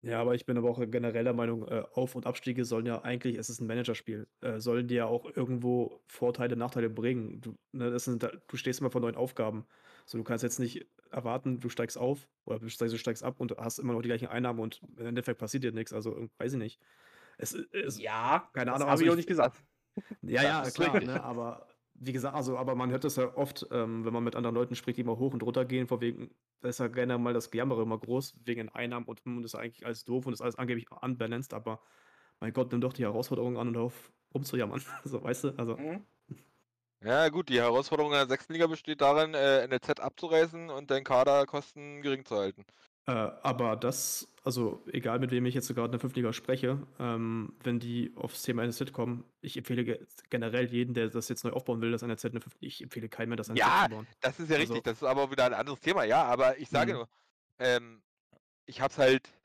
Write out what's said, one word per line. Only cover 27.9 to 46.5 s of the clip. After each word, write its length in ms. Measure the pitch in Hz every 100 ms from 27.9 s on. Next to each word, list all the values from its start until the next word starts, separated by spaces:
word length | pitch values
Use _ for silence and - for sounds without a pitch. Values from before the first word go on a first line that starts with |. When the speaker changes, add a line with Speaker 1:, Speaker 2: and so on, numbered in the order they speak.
| 110
Speaker 1:
groß, 400 | - 127 135 -
wegen 220 | 117 117 110
den 20 |
Einnahmen 380 | - 120 120 113
und, 180 | 113
hm, 160 | - 120
das 140 | 113
ist 40 | 117
eigentlich 280 | 117 113 120
alles 180 | 113
doof 220 | - 123 131
und 80 |
ist 80 | 113
alles 140 | 123 117
angeblich 340 | 123 120 113
unbalanced, 640 | - 127 123 113 117 135
aber 260 | 110 113 113 _ _ _ _ _ _
mein 140 | 110
Gott, 180 | 117 127
nimm 120 | 123
doch 100 | 123
die 120 | 131
Herausforderung 520 | 113 110 123 120 123 120
an 120 | 120
und 80 | 117
hör 80 |
auf 280 | 120 - - _ _
rumzujammern. 480 | 139 135 123 107 127
<laughs> 220 | - -
So, 180 | 143 131
weißt 220 | - 127
du, 40 | 143 131
also 220 | 117 117
Speaker 2:
Mhm. 260 | 151 180 - _ _ - _ _ _ _ _ _
Speaker 3:
Ja, 280 | 104 135 160
gut, 180 | 156 160
die 120 | 123
Herausforderung 520 | 117 120 139 156 147
in 60 | 147
der 80 | 131
sechsten 260 | 135 -
Liga 140 | 165 165
besteht 340 | 160 - 147
darin, 320 | 139 147 156
äh, 300 | 156 139 135
N 100 | 127
L 80 | 127
Z 200 | - 147
abzureißen 680 | 135 - 175 160 165 165 165
und 220 | 139 143
deinen 140 | 135
Kaderkosten 1000 | 135 127 135 139 139 143 143 - 143 143
gering 240 | 143 135 131
zu 100 | 107
halten. 300 | 98 98 101 _ _ _ -
Speaker 1:
Äh, 40 |
aber 640 | 120 107 - 139 123 120 110
das, 580 | 120 135 - - - _
also 400 | - 123 113 - -
egal 280 | 131 120 120
mit 100 | 131
wem 160 | 123 123
ich 80 |
jetzt 140 | 127 -
gerade 180 | 120 117
in 60 |
der 80 | 120
fünften 180 | 127 127
Liga 140 | 117
spreche, 540 | 113 -